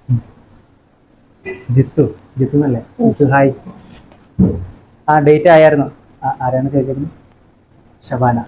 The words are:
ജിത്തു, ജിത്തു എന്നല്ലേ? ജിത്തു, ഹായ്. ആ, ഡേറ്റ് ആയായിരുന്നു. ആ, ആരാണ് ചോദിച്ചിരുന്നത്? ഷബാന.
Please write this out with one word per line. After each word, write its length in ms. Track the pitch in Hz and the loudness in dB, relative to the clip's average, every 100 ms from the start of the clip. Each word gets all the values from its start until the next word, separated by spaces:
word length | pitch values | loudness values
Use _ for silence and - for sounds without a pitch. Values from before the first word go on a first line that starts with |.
| - 123 - - _ - _ _ _ _ _ _ _ _ - 190 - | -4 -4 -4 -20 _ -20 _ _ _ _ _ _ _ _ -16 -12 -4
ജിത്തു, 380 | 127 127 - 120 - - 131 | -2 0 0 -2 -4 -12 -6
ജിത്തു 180 | 131 147 | -4 -2
എന്നല്ലേ? 260 | 147 117 - - | -2 -4 -8 -2
ജിത്തു, 300 | 233 214 143 | -2 0 0
ഹായ്. 220 | 139 139 131 - - - - - - _ - - - - - _ _ - | 2 0 -2 -12 -20 -20 -20 -20 -20 _ -2 -2 -2 -10 -18 _ _ -2
ആ, 100 | 151 | 2
ഡേറ്റ് 300 | 143 151 180 | 4 4 4
ആയായിരുന്നു. 420 | 160 156 147 - - _ _ | 6 6 4 -2 -8 _ _
ആ, 140 | 131 - | -8 -6
ആരാണ് 300 | 127 127 135 | -4 -4 -2
ചോദിച്ചിരുന്നത്? 400 | 139 131 135 151 - _ _ _ _ _ _ _ _ - | -2 -4 -6 -10 -14 _ _ _ _ _ _ _ _ -10
ഷബാന. 340 | 127 123 117 | -2 0 0